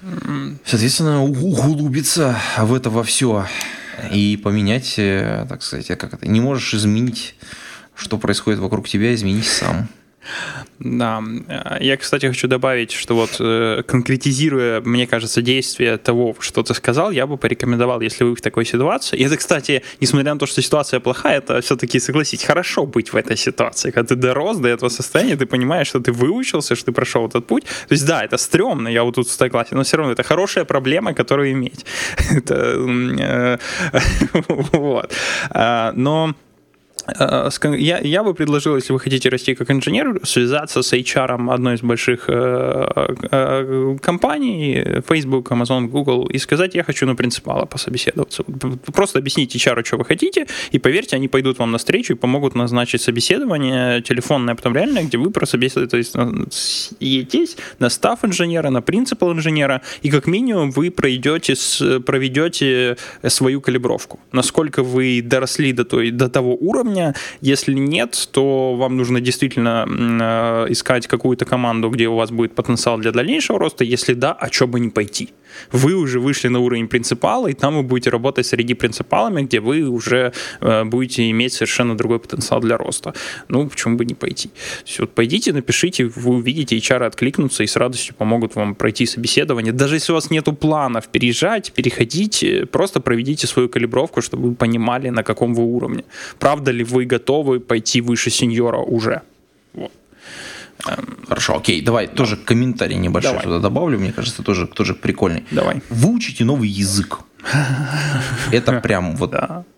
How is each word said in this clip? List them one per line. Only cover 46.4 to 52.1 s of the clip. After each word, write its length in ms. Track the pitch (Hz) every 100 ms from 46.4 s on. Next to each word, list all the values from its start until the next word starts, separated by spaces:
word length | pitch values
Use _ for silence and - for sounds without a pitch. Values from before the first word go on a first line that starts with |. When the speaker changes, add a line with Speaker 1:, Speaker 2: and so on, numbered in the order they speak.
| - 147 185
Speaker 1:
«Я 80 | 185
хочу 220 | 170 147 131
на 80 |
принципала 500 | 123 123 120 - - 131
пособеседоваться». 760 | - - 123 - - - -
П-, 260 | - 135 131 127
п-, 160 | -
просто 260 | - 196 -
объясните 380 | 135 147 131 120
H 120 | 139
R, 120 | 120 113
что 100 | 113
вы 80 |
хотите, 420 | - 165 349 381 302 - -
и 40 | 139
поверьте, 380 | 131 160 247 135
они 120 | 135
пойдут 300 | 135 135 127
вам 120 | 117
навстречу 400 | 117 - 196 247